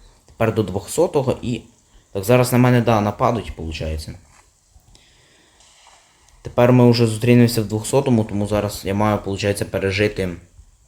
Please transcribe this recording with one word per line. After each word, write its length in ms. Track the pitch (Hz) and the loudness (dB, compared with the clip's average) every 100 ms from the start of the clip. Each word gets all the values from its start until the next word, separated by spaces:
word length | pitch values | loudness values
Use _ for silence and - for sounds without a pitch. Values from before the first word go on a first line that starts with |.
| - _ _ | -20 _ _
Тепер 280 | - 113 | -4 -2
до 80 | 110 | 0
двохсотого 760 | 95 95 - - 180 147 127 - | -4 -6 -6 -2 0 0 -2 -4
і, 180 | 113 120 - _ _ _ _ | -6 -8 -10 _ _ _ _
так, 120 | 101 | -6
зараз 280 | 98 123 123 | 2 2 4
на 60 | 123 | 2
мене, 220 | 123 123 | 4 4
да, 200 | 113 110 | 2 2
нападуть, 560 | 104 - 123 120 92 - | 0 0 -2 -2 -6 -10
получається. 640 | 80 78 78 78 - - _ _ _ _ _ _ _ _ _ _ _ _ _ _ _ _ _ _ _ _ _ _ | -10 -8 -6 -6 -10 -16 _ _ _ _ _ _ _ _ _ _ _ _ _ _ _ _ _ _ _ _ _ _
Тепер 300 | - - 123 | -8 0 4
ми 180 | 127 120 | 6 6
вже 160 | 117 117 | 4 0
зустрінемося 560 | 110 120 120 117 110 | 0 2 4 4 2
в 60 | 104 | -4
двохсотому, 560 | 107 - 135 135 117 | -6 -2 -2 2 0
тому 220 | 107 101 101 | 0 -4 -2
зараз 360 | 104 101 - | -2 -2 -6
я 100 | 90 | -4
маю, 240 | 98 107 101 | -2 0 0
получається, 460 | - 98 101 101 | -4 -4 -2 -2
пережити. 720 | 104 98 95 95 104 - 95 85 - - _ _ | -4 -4 -2 0 0 -2 -6 -8 -16 -20 _ _